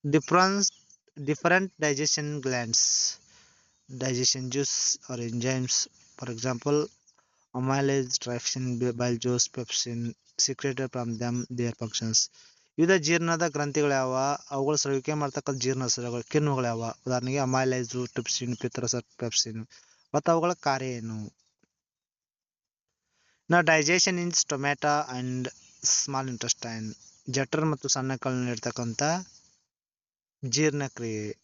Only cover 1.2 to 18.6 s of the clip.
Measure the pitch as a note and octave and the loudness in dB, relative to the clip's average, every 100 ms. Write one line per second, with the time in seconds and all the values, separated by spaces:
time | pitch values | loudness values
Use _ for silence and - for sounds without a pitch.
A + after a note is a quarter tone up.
1.2 | C#3+ D3 E3+ F3+ F#3+ - D3+ C#3 D3+ - | -4 0 4 4 2 0 0 2 0 0
2.2 | D3 D3 C3 B2+ A#2 A#2 - - - - | -2 -2 -2 -2 0 2 2 2 0 -4
3.2 | - - - _ _ _ _ B2+ C3 B2 | -18 -20 -20 _ _ _ _ -6 -2 0
4.2 | B2+ C3 B2+ C3+ C#3 - - - - B2 | 0 0 -2 -2 -2 0 -2 -2 -6 -6
5.2 | A#2 A#2 B2 C3 B2+ - - _ - - | -4 -2 0 -2 0 -2 -2 _ -20 -14
6.2 | B2+ A2+ B2+ A#2+ D3 D3 - _ _ _ | -10 -4 -4 -2 0 0 0 _ _ _
7.2 | _ _ _ B2+ C3 C3+ C#3 C#3 B2+ - | _ _ _ -4 0 2 2 2 0 -4
8.2 | B2 A#2+ - C3 B2+ A#2+ B2 A#2+ B2 A#2 | -4 -4 -4 -4 -4 0 -2 0 0 0
9.2 | B2 B2 - - A#2 - A#2+ A#2 A#2 - | 0 0 -2 -4 -6 -4 -4 -4 -6 -8
10.2 | _ - C#3+ B2+ C#3 B2+ C3 B2+ A#2+ A2+ | _ -2 -2 0 -2 -2 -4 -4 -4 -2
11.2 | A#2+ B2 A#2+ B2 A#2+ - A2+ - A2+ A2+ | -2 -2 -4 -2 -2 -2 -6 -4 0 0
12.2 | - - - _ _ - E3+ F#3+ D3 E3+ | 0 -8 -20 _ _ 2 4 4 4 2
13.2 | E3+ E3 E3+ C#3+ D3 D3 D3 C3+ C3 C3 | 2 0 0 0 -2 2 2 2 0 0
14.2 | C3+ C#3+ - C#3 C3+ D3 C#3 C3+ C#3 D3+ | 0 -2 -4 -2 0 0 0 -2 -2 -2
15.2 | C#3+ C#3+ - C3+ B2 C3 B2 B2+ A#2+ A#2+ | -2 -4 -4 -2 -2 0 -2 -2 -2 -6
16.2 | - D3+ D3 C3+ A#2+ A2+ A#2 - B2+ B2 | 0 2 2 0 0 -2 -6 -8 -2 -2
17.2 | B2+ C#3 C3 C3 C3 B2+ A#2 B2 B2 - | 0 0 2 2 2 0 -2 -6 -4 -4
18.2 | A#2 - B2 A#2+ | -4 -4 -2 -4